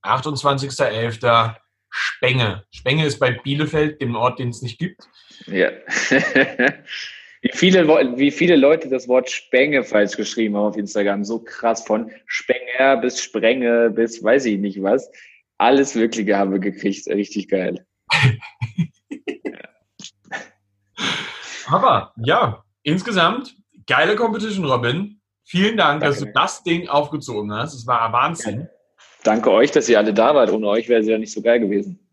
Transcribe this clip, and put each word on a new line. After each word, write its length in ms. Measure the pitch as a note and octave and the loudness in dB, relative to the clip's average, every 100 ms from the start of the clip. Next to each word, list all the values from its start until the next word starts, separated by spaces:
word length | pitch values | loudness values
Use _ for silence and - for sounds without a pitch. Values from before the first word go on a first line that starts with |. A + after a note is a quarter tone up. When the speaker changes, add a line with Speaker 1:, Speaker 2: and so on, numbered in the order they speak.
Speaker 1:
Achtundzwanzigster 840 | F#2+ B2+ D#3 C#3+ C#3+ C#3 C3+ C3 C3+ | 0 -2 -2 -2 0 0 -4 -2 -2
elfter, 680 | G#2+ A#2 A2 A#2+ A#2 A2+ A2 _ _ _ | 0 -4 -2 2 2 2 -4 _ _ _
Spenge. 760 | - - - B2+ C3 A2+ G2 - | -8 -6 -2 0 2 0 -2 -12
Spenge 340 | - B2+ D3+ D3+ | -8 -2 0 0
ist 140 | - | 0
bei 120 | B2+ | 0
Bielefeld, 680 | A#2+ C#3 C#3+ D3+ D#3 D3+ D3+ | 0 -4 -4 -2 0 -2 -2
dem 140 | C3 A2+ | -6 -2
Ort, 220 | B2 B2 | -2 -2
den 100 | B2 | -8
es 120 | A#2 | -8
nicht 160 | B2 - | -12 -8
gibt. 260 | F3+ - _ _ _ - - | -10 -10 _ _ _ -20 -8
Speaker 2:
Ja. 220 | F#2+ F2 - - - - | 0 0 -2 -6 -4 0
<laughs> 760 | C3 - - - - B2+ - - - - - - _ | 0 2 2 0 2 0 0 -14 -14 -14 -16 -20 _
Wie 100 | - | -6
viele 340 | - F#3 F#3+ D#3 | 2 4 6 6
Wo-, 300 | D#3 C3 B2 | 4 4 2
wie 140 | C#3+ | 0
viele 240 | C#3 E3+ E3 | 2 4 6
Leute 320 | C3+ D#3+ C3 | 6 4 0
das 180 | B2+ A#2 | -6 2
Wort 200 | B2+ B2+ | 0 0
Spenge 540 | - _ B2+ C#3+ C#3+ | -10 _ 2 2 2
falsch 320 | A2+ G#2+ G2+ - | 2 2 2 0
geschrieben 400 | G#2 - A2 G2+ | -6 -2 -2 0
haben 80 | G#2 | -2
auf 120 | G2+ | -2
Instagram. 480 | G2+ G#2+ G2+ G2+ G2+ | -4 -2 0 -2 -4
So 140 | A2+ | -6
krass, 400 | A2+ - A#2 A2+ | -8 -4 -2 -2
von 260 | - A2 A2 - - | -2 -2 -2 -14 -8
Spenger 720 | - - - - B2 C3+ C3 | -8 -2 -4 -2 2 2 4
bis 240 | B2 A#2+ | 0 -4
Sprenge 680 | - A2 A2+ C3 A#2+ A#2 A#2 | -6 0 0 2 2 2 2
bis 340 | G#2 A2+ A2+ | 2 -2 -2
weiß 220 | G#2 C3 B2 | 2 2 2
ich 140 | G2+ | -2
nicht 220 | G2+ G2 | -4 -4
was. 280 | F#2+ B2 - - - _ _ _ | 0 -2 -2 -20 -20 _ _ _
Alles 360 | A2+ C#3 C3+ A#2 | 2 4 2 0
Mögliche 420 | A2+ A#2 G2+ G2+ | 0 0 -2 0
haben 140 | G2 | 0
wir 60 | F#2+ | 0
gekriegt. 460 | G2 F#2+ G2+ G2 - | -4 -4 -4 -4 -4
Richtig 420 | G2 G2+ G#2 F#2+ | -4 -2 -6 -4
geil. 360 | F#2+ F2+ F2+ _ _ _ | -2 -2 -6 _ _ _
Speaker 1:
<laughs> 300 | - B2+ A2 - _ A#2+ - E3 _ _ - - - - - - _ _ _ - _ _ - - _ _ _ _ - - - - - - - - | 2 2 0 -10 _ -10 -6 -6 _ _ -14 -12 -10 -12 -12 -20 _ _ _ -20 _ _ -16 -16 _ _ _ _ -8 -6 -6 -10 -14 -16 -16 -2
Aber, 460 | F3 B3+ A#2+ - - | 0 2 2 -2 -6
ja, 460 | A#2 G3+ E3+ G#2+ _ _ | 0 0 0 -4 _ _
insgesamt 720 | D3 F3 G#3+ G3 E3+ A3+ - _ _ _ - | -4 -4 -2 0 0 0 -10 _ _ _ -2
geile 280 | B2+ E3 G#3+ | 0 2 0
Competition, 500 | A#3 G#3+ A3 G3 D#3 | -2 -2 -6 -4 -2
Robin. 560 | B2 A#2+ D3 G#3 - _ _ | 0 0 -2 -6 -10 _ _
Vielen 340 | _ F3 G3+ A3+ | _ 0 0 2
Dank, 240 | D#3+ D3 | 2 2
Speaker 2:
Danke 40 | C#3+ | 0
Speaker 1:
dass 120 | B2 | -2
du 60 | G#2 | -2
Speaker 2:
dir. 80 | |
Speaker 1:
das 300 | B2+ F3+ - | 0 -2 -2
Ding 240 | F3 E3+ - | -4 -4 0
aufgezogen 640 | C#3+ D3 D3+ - G#2+ G#2 | -2 -2 -8 -6 -6 -6
hast. 200 | G#2 D3 | -6 -6
Es 120 | C3+ A#2 | -8 -2
war 240 | A#2+ A2+ | 0 0
Wahnsinn. 480 | A#2+ C#3+ E3 A2+ G#2+ | 0 0 -2 -8 -8
Speaker 2:
Ja. 60 | E3 _ _ _ _ _ | -10 _ _ _ _ _
Danke 280 | - A2 A2+ | 0 2 4
euch, 200 | G2+ C#3+ | 4 4
dass 180 | D3 A2+ | 2 4
ihr 80 | A2 | 4
alle 160 | G#2+ | 4
da 200 | G#2 A#2 D3 | 4 4 4
wart. 160 | A2+ | 4
Ohne 160 | G#2 G#2 | 2 0
euch 200 | G#2+ A#2 | -2 2
wäre 120 | A#2 | 2
es 60 | A2 | 2
ja 100 | A2 | 0
nicht 140 | G#2+ | -2
so 80 | - | -4
geil 180 | A2 A#2+ | 2 2
gewesen. 400 | G#2 G2+ G2+ F2+ _ | 2 -2 -4 -12 _